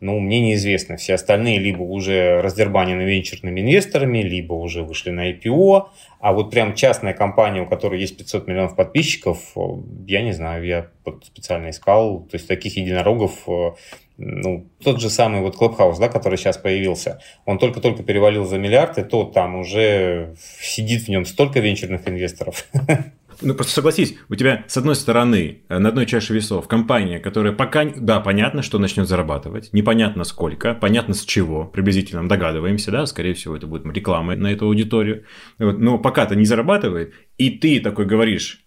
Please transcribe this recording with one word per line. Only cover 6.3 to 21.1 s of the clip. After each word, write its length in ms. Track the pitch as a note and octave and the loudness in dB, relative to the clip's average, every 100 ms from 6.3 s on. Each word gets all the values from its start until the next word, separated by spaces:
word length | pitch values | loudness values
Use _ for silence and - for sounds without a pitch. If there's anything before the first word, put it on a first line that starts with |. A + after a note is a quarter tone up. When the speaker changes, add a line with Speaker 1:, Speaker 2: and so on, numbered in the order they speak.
Speaker 1:
вот 160 | G2 G#2 | 2 2
прям 240 | A#2+ G#2 | 0 0
частная 400 | G2 C3 - G2+ | 2 2 2 -2
компания, 480 | F#2 G2+ G2 G#2+ F#2+ | -2 0 2 2 2
у 60 | F2 | -2
которой 320 | F2+ G#2 F#2 | -2 -2 -2
есть 160 | F#2+ - | -6 -8
пятьсот 300 | - G2+ - | -8 -6 -4
миллионов 280 | F#2 F#2 - | -2 -2 0
подписчиков, 640 | F#2 - C3+ - F#2 E2+ - - | 0 2 0 0 -2 -4 -6 -8
э, 40 | F2+ F#2 F#2 E2+ F#2+ | -6 -6 -12 -14 -4
я 160 | G2 | -2
не 80 | A#2 | -2
знаю, 340 | E2+ D#2+ E2+ F2 | -4 -6 -6 -4
я 220 | F2 E2+ _ - | -4 -6 _ -14
вот 180 | - - | -14 -18
специально 440 | - - E2+ E2 | -14 -6 -6 -6
искал. 520 | E2 - G#2 A2+ F#2 - | -4 2 4 4 -2 -8
То 60 | E2+ | -10
есть 120 | - | -4
таких 300 | F#2 G2+ G2 | -4 -4 -6
единорогов, 680 | F2+ F2+ F#2 A#2 F#2+ - - | -2 0 2 2 0 -4 -6
э, 240 | F2 E2+ - - - _ - | -2 -4 -6 -18 -20 _ -16
ну, 500 | - - F#2 F2 - _ | -12 -6 -4 -6 -8 _
тот 160 | C#3 A#2+ | -2 0
же 100 | A2+ | 0
самый 320 | - A2+ G2+ | 0 2 2
вот 140 | F#2+ - | -2 0
Clubhouse, 440 | A2+ A2+ F#2 E2+ | 0 4 2 4
да, 100 | A#2 | 0
который 280 | - G2 F#2 | 0 -2 -2
сейчас 200 | G2 F2+ | -2 -2
появился, 640 | G2 F#2+ F#2+ E2+ F2+ - - - - | -2 -2 -2 -4 -6 -10 -16 -14 -4
он 140 | G2 | 0
только-только 420 | B2 A2+ B2 G#2+ | 0 2 -2 -2
перевалил 440 | G2+ G2+ G#2 G#2+ F#2+ | -2 2 4 2 -2
за 120 | G2 | -2
миллиард, 400 | G2+ B2 E3 - | 2 2 2 -2
и 60 | |
то 200 | - A2+ | -2 -2
там 320 | G2 - F2+ F2+ | 0 0 0 -2
уже 760 | F2+ G#2 G#2+ G2+ F#2 F2 E2 E2 - - | -4 0 2 2 2 -2 -6 -14 -20 -14
сидит 440 | - - A2 A#2 | -10 -6 -2 -2
в 60 | |
нем 160 | A2+ | -2